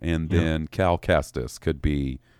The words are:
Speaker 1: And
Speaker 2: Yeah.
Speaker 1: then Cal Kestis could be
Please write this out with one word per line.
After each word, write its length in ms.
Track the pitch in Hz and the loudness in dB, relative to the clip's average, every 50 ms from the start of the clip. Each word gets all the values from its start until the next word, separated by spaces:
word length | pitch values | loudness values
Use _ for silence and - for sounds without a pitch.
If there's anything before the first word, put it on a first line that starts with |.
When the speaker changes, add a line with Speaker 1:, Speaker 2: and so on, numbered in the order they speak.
Speaker 1:
And 320 | - 85 82 80 80 78 87 | -4 -2 0 0 0 0 2
Speaker 2:
Yeah. 80 | 85 | 2
Speaker 1:
then 280 | 82 80 80 78 78 - | 2 2 0 -2 -4 -4
Cal 280 | - - 95 87 85 | -2 0 2 2 2
Kestis 640 | - - - 87 76 71 - - 71 60 - - - | 2 2 2 2 2 2 0 -4 -8 -8 -8 -10 -6
could 220 | - 85 78 71 - | -2 -2 -2 0 0
be 380 | 76 73 71 69 65 65 - _ _ _ _ | 0 0 0 -2 -2 -6 -8 _ _ _ _